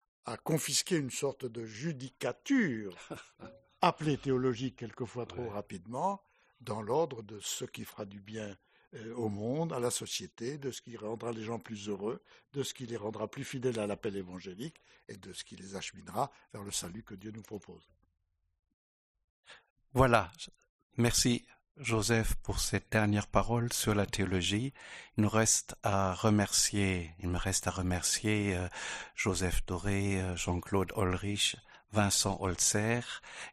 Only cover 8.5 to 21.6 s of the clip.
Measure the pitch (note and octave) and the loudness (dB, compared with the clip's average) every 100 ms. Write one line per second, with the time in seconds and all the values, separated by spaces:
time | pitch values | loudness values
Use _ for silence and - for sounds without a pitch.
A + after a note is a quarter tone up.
8.5 | G2 _ _ _ C3 A2+ A#2+ A2 G2+ A2+ | -10 _ _ _ -14 -10 -4 -2 -2 -2
9.5 | D3 E3 C3+ A#2+ - A2 - F#2+ - A#2 | -2 -2 0 0 -2 -4 -8 -8 -8 -6
10.5 | D3 C3+ - - A2+ G#2+ A2+ A#2 A2+ A2 | -6 -6 -8 -10 -8 -6 -4 -4 -4 -4
11.5 | A#2 A#2+ G#2+ G2+ G2 G#2 C3 - - _ | -6 -6 -8 -6 -4 -2 -4 -8 -20 _
12.5 | C#3+ B2+ - A#2+ A2+ G#2 A2 G#2+ - C3 | -6 -6 -6 -8 -6 -6 -4 -6 -6 -8
13.5 | C3+ B2+ A2 G#2 G2 A2 G2 F2+ F2+ F#2 | -2 -2 0 -2 -2 -4 -4 -6 -10 -12
14.5 | F2+ D#3 - _ - - G2 F#2+ F2+ - | -10 -12 -12 _ -20 -18 -16 -14 -14 -14
15.5 | F2+ F#2+ F#2+ - F2+ E2 G#2 C#3 - _ | -14 -10 -8 -8 -10 -6 -2 -2 -4 _
16.5 | G#2 G2+ - F#2 G2+ - G2 G#2+ A2 - | -12 -6 -6 -6 -10 -12 -14 -12 -12 -10
17.5 | G#2 - E2+ _ _ _ _ _ _ _ | -12 -12 -20 _ _ _ _ _ _ _
18.5 | _ _ _ _ _ _ _ _ _ - | _ _ _ _ _ _ _ _ _ -20
19.5 | - _ _ _ A#2+ C3 A#2 F2+ - - | -20 _ _ _ 6 8 8 4 -6 -16
20.5 | - _ _ _ - A#2 - C3 A#2+ - | -18 _ _ _ 2 4 6 4 2 -2
21.5 | - | -20